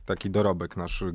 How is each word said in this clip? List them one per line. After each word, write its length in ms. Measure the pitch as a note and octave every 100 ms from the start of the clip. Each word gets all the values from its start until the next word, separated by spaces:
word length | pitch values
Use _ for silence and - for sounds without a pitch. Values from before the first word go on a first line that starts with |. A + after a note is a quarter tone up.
taki 260 | - F#2 G2
dorobek 460 | G2+ G#2 F2+ F2 G2
nasz 280 | E2+ - F#2+